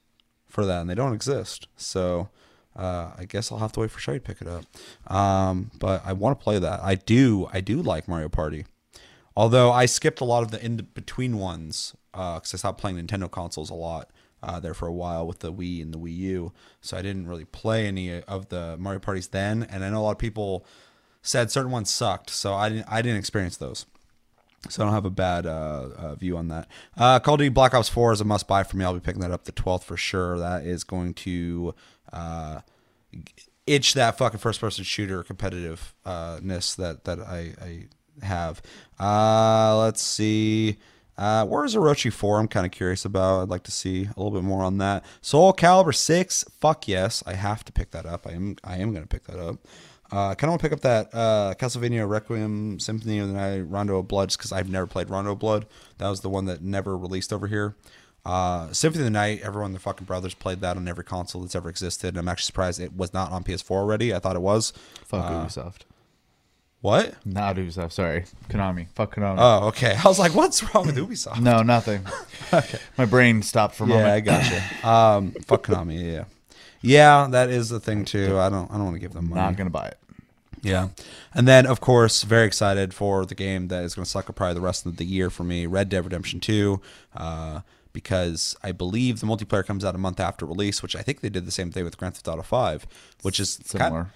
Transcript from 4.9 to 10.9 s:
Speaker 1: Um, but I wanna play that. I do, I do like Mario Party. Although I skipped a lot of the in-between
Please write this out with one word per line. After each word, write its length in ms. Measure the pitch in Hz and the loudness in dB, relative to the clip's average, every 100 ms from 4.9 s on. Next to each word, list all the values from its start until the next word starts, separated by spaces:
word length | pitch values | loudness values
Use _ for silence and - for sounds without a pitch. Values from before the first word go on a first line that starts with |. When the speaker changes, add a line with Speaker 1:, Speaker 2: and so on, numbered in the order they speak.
| - - | -20 -6
Speaker 1:
Um, 600 | 95 98 95 95 92 107 - | 0 2 2 2 0 -4 -6
but 240 | 98 95 92 | -2 -2 -4
I 80 | |
wanna 220 | 95 110 139 | -2 0 0
play 240 | - 104 | 0 0
that. 220 | 85 90 | 0 -2
I 100 | 90 | -2
do, 560 | 92 - 117 135 104 80 | -2 4 6 6 4 -2
I 100 | 98 | -4
do 200 | 95 127 | -2 -2
like 260 | 160 82 - | -2 -4 -4
Mario 220 | 85 78 | -6 -4
Party. 360 | - 78 78 71 _ _ - - _ _ - | -2 -2 -6 -12 _ _ -20 -20 _ _ 0
Although 360 | 113 123 123 | 4 6 6
I 140 | 123 127 | 6 4
skipped 340 | - 151 - | 2 0 -2
a 40 | 123 | 0
lot 160 | 120 | 0
of 80 | 113 | 0
the 120 | 107 | -4
in-between 720 | 113 113 - | -6 -6 -8